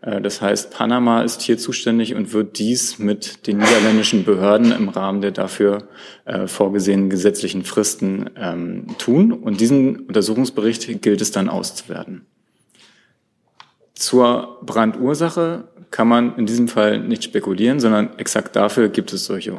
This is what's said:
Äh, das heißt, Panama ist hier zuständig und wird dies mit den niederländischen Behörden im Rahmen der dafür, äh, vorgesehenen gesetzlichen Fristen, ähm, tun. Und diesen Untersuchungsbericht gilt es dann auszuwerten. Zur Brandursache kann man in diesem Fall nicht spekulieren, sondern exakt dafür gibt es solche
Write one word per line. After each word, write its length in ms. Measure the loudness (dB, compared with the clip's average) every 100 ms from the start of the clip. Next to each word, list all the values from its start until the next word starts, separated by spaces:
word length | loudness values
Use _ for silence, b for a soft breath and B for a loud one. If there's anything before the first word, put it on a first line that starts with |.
Äh, 200 | -6 -4
das 200 | -4 -2
heißt, 300 | -2 -2 -4
Panama 500 | -4 0 2 2 2
ist 200 | 0 -4
hier 160 | -2 -2
zuständig 580 | -2 -4 0 0 0 -4
und 180 | -2
wird 260 | -2 -2 -4
dies 400 | -2 -2 -4 -4
mit 480 | -2 -2 -6 -10 -4
den 100 | 0
niederländischen 680 | 4 4 4 2 2 0 2
Behörden 460 | 2 4 6 4
im 180 | 4 -2
Rahmen 320 | -2 -4 -2
der 100 | -2
dafür, 560 | -2 -6 2 2 2 -6 B B B -8
äh, 220 | -6 -6
vorgesehenen 640 | 0 0 2 2 2 2
gesetzlichen 540 | 2 2 0 -6 -6
Fristen, 680 | -4 -2 -2 -2 -4 -4 -8 -8
ähm, 520 | -8 -6 -8 -10 -12 -8
tun. 340 | 2 4 4
Und 280 | 2 -4 0
diesen 420 | 4 4 2 0 -2
Untersuchungsbericht 960 | 0 0 0 -2 0 -2 -2 -6 -2
gilt 200 | 0 2
es 100 | 0
dann 180 | -2 -2
auszuwerten. 760 | -4 -6 -12 -12 -14 -12 -16 _ _ _ _ _ b b b b b _ _ _ _ -20 _ _
Zur 680 | -8 2 4 4 2 -4 -14
Brandursache 1000 | -6 0 0 0 -2 0 -2 0 -2 -4 -12 _ -14
kann 160 | 0 4
man 280 | 4 2 -2
in 100 | -2
diesem 200 | 0 0
Fall 320 | 2 2 0
nicht 240 | -2 -4
spekulieren, 560 | -2 -4 -2 0 0 2
sondern 380 | 2 2 0 -6
exakt 380 | -4 -4 -2 0
dafür 340 | 0 2 2
gibt 240 | 0 -4
es 120 | -8 -6
solche 300 | -8 -8